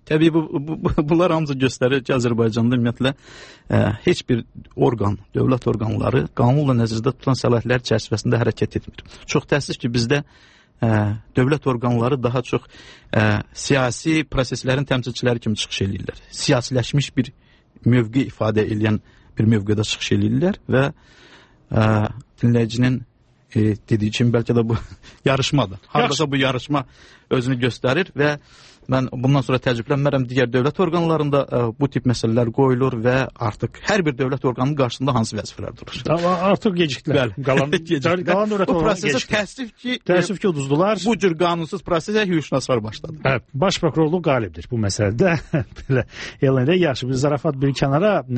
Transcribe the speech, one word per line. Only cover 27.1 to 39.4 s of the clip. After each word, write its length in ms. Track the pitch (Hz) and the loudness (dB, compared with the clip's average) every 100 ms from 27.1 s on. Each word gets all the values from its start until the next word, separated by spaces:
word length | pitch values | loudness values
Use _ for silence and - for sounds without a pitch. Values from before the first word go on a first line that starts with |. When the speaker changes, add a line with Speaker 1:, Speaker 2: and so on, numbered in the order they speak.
| - - | -16 -4
Speaker 1:
özünü 360 | 131 123 127 | -2 0 0
göstərir 480 | 120 - 123 143 185 | -2 -2 0 0 -2
və 240 | - 147 147 - - - - - | 0 0 0 -8 -20 -20 -16 -2
mən 240 | 131 131 | -2 -2
bundan 320 | 123 127 143 | -2 2 2
sonra 160 | 127 127 | 2 0
təəccüblənmərəm 640 | 135 117 113 139 143 135 | 0 -2 -2 0 0 0
digər 240 | 123 127 120 | 0 0 0
dövlət 300 | 127 131 147 | 2 0 0
orqanlarında, 600 | 180 170 165 156 147 139 | 0 0 0 0 0 0
ə, 160 | - 127 117 | 0 0 -2
bu 160 | 107 139 | -2 -2
tip 140 | 131 127 | 0 0
məsələlər 460 | 117 113 113 117 | 0 0 2 0
qoyulur 400 | 113 135 123 131 120 | 2 2 4 0 0
və 200 | 120 131 127 | 0 0 -2
artıq 480 | - 110 - 117 - | -4 -6 -4 -8 -6
hər 160 | - 208 | -2 0
bir 140 | 156 127 | 0 -2
dövlət 300 | 131 135 135 | -2 -2 -2
orqanının 300 | 120 131 151 | -2 -2 0
qarşısında 360 | 123 - 135 127 | -2 -2 -2 0
hansı 200 | 113 107 | -2 -4
vəzifələr 380 | - - 95 - | -10 -10 -12 -12
durur. 220 | - - 123 | -14 -8 -2
Speaker 2:
Amma 240 | 165 175 180 190 | 0 0 0 2
artıq 320 | 190 226 175 | 2 0 0
gecikdilər. 560 | 165 123 - 143 120 | 0 -2 -2 0 0
Speaker 1:
Bəli. 100 | 101 | -2
Speaker 2:
Qalan 300 | 131 135 139 | 0 0 2
Speaker 1:
<laughs> 20 | 170 | -2
Gecikdilər. 480 | 165 156 165 180 | -2 -2 0 0
Speaker 2:
qalan 300 | 175 185 214 | 0 0 0
dövlət 180 | 202 185 | 0 2
Speaker 1:
O 60 | 175 | 2
Speaker 2:
orqanları 80 | 160 | 2
Speaker 1:
prosesə 240 | 190 147 | 0 0
Speaker 2:
gecikdilər. 240 | 240 - | -2 0
Speaker 1:
təəssüf 400 | 214 | -2